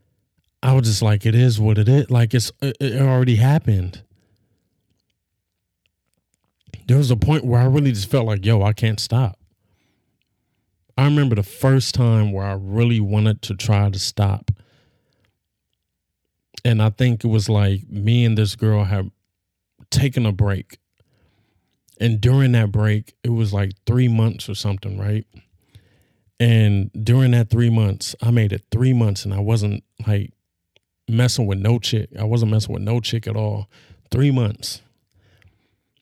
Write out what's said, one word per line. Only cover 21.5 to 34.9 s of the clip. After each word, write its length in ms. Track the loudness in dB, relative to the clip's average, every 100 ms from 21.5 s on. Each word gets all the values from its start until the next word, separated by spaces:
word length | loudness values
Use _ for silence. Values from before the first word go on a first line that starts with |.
| _ _ _ _ _
And 200 | -2 0
during 320 | 2 2 2
that 200 | 2 0
break, 420 | 0 0 -2 -6 _
it 60 | -6
was, 240 | -2 -2
like, 200 | -2 -4 -4 -2
three 220 | 0 2
months 400 | 2 0 -2 -10
or 60 |
something, 440 | -8 -6 -6 -8 -8
right? 280 | -6 -6 -8 -18 _ _ _ _ _ _ _ _ _ -2
And 500 | 2 4 4 2 -2
during 380 | -4 0 2 4
that 180 | 2 2
three 200 | 0 2
months, 460 | 2 0 -2 -10 -6
I 100 | 0
made 220 | 0 0
it 120 | -4 -6
three 220 | -2 0
months 320 | 2 0 -2
and 80 | -6
I 60 | -6
wasn't, 460 | -2 -2 -2 -6 -10 -10 -4
like, 260 | -4 -4 -14 _ _ _ _ _ _ -4
messing 380 | 0 0 0 -2
with 120 | -2
no 200 | 0 0
chick. 300 | -2 -4 -6 -6
I 60 |
wasn't 260 | -4 -2 0
messing 220 | 0 -2
with 100 | -6
no 180 | -4 -4
chick 280 | -4 -6 -6
at 80 | -6
all. 320 | -4 -6 -10 _ _ -20 _
Three 200 | 0 2
months. 520 | 2 -2 -4 -10 -14 _